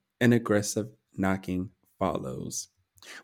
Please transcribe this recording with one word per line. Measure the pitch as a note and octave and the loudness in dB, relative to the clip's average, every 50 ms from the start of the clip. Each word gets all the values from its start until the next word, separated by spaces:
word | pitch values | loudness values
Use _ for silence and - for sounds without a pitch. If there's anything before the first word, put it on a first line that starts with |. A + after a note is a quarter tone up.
| _ _ _ _ | _ _ _ _
An | B2 A#2+ | 4 6
aggressive | A#2+ A#2 A#2 - G#2+ G#2 G2+ - - A2 G#2 - - _ _ _ _ - | 6 6 4 4 2 2 2 0 -2 -4 -4 -6 -10 _ _ _ _ 0
knocking | F#2+ F#2+ F#2+ F#2+ F#2+ - F#2 F2+ F#2 - - _ _ _ _ _ | 0 2 0 0 -2 -4 -4 -4 -4 -6 -10 _ _ _ _ _
follows. | F#2+ F2+ - - - C2 B1+ - - - - - - - _ _ _ _ _ _ - - - - | -2 -2 -2 -2 -6 -6 -8 -8 -8 -8 -8 -8 -10 -12 _ _ _ _ _ _ -20 -20 -20 -6